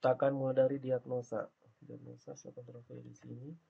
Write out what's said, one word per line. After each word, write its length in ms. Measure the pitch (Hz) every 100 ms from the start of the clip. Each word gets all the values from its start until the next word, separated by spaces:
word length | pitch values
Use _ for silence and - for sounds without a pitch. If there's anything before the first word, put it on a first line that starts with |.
tekan 320 | 131 123 139 139
mulai 320 | 131 131 131
dari 100 | 139
diagnosa. 680 | 131 127 127 127 120 110 - _ 113 113
Diagnosa 560 | - 120 120 120 - 139
saya 180 | -
Ctrl 300 | 127 123 120 123
V 40 | 127
di 140 | 120 117
sini. 340 | 123 120 135 165 _